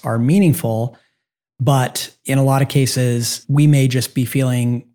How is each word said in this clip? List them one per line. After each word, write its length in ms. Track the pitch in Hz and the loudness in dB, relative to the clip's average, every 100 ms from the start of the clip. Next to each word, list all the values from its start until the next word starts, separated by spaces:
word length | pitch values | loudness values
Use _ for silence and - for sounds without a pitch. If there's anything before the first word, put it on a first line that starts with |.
are 140 | 120 113 | -4 -2
meaningful. 800 | 123 190 185 - 113 110 123 - _ _ _ _ _ - | 2 4 4 2 -2 -4 -4 -8 _ _ _ _ _ -4
But 560 | 131 139 127 - - _ - | 0 0 0 -6 -12 _ -4
in 100 | 135 | 0
a 60 | |
lot 180 | 135 135 | 2 0
of 80 | 139 | 0
cases, 800 | 143 131 127 123 120 120 - - | 0 0 0 -2 -2 -4 -8 -2
we 180 | 143 151 | 2 4
may 220 | 143 135 | 4 2
just 260 | 127 120 | 0 -4
be 120 | - 120 | -4 -4
feeling 600 | 139 127 123 120 120 - | -2 -2 -2 -2 -4 -8